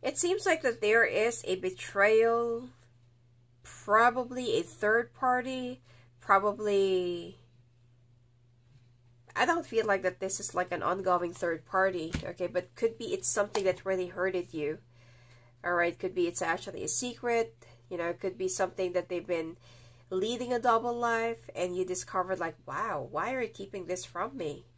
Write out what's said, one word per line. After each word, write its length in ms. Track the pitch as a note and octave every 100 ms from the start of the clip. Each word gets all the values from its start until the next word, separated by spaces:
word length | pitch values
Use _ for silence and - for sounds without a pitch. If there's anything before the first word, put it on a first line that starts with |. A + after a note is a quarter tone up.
it 160 | - -
seems 260 | F4 F#4+
like 180 | G4 D#4+
that 180 | C4+ A#3
there 240 | G#3 A3+
is 400 | A3+ F#3 A3 A#3 -
a 80 |
betrayal, 1120 | F#3 F#3 F#3 - G3+ G3+ A3 A3+ A#3 A#3 A#3 B3 - - _ _ _ _ _ _ _
probably 960 | - - - G#3 A#3+ A#3+ B3 B3 B3 D3
a 40 |
third 520 | - - G#3 A3 A#3
party, 680 | - B3+ B3+ B3+ B3+ B3 C4 _ - - _
probably, 1160 | - G3 G3+ G3+ G#3+ G3+ F#3+ F#3 F3+ F3 E3+ F#3+ - _ _ _ _ _ _ _ _ _ _ _ _ - _ _ _ _ _ -
I 100 | B3+
don't 180 | E4+
feel 220 | D4 A3+ G#3+
like 160 | G3
that 160 | F#3+ -
this 220 | F#3+ F#3+
is, 160 | G3+ F3
like, 160 | F3
an 100 | E3+
ongoing 500 | - F#3 F#3 F3+ F3
third 320 | E3+ F3 D#3+ -
party, 460 | F#3+ F#3+ F#3 D#3+ E3+
okay, 240 | E3 F3 F3+
but 260 | F3+ F3+
could 240 | - - -
be 160 | A3+
it's 140 | F#3+ -
something 340 | - G#3 G#3
that 240 | F#3+ F3+ F#3+
really 220 | F#3 F3+
hurted 440 | F3+ F#3 F#3 F3
you, 260 | D#3+ D3 D#3+ - - - - - - - _
all 100 | F3
right? 220 | F3 E3+ E3+
Could 200 | F#3 F3+
be 100 | E3+
it's 160 | F3
actually 400 | E3 F3 G3 -
a 60 | -
secret, 680 | - B3 A#3 A#3+ A#3 A3+ - - - _
you 80 | F3
know, 120 | E3+
it 100 | F3
could 180 | F#3+ F#3+
be 120 | F#3
something 440 | - F#3 F3 F#3
that 140 | F3 F3
they've 160 | F3+
been 320 | E3+ E3+ D#3+ E3+ - - - - -
leading 420 | F#3 G#3+ A#3+ A#3+
a 60 | B3
double 360 | A#3+ A3+ A#3+
life, 540 | A#3+ A#3 A3+ A3+ A3+ -
and 220 | - F3+ F3+
you 80 |
discovered, 560 | F#3 F3+ - F#3+ F3+ F#3
like, 160 | E3+ D#3 -
wow, 400 | C#3 A3 E3 B2
why 240 | D3+ G3
are 80 | C4
you 60 | A#3
keeping 380 | - G3 G3+ E3+
this 180 | F3
from 320 | - F3 G#3+ C4+
me? 280 | D#3+ C3+ -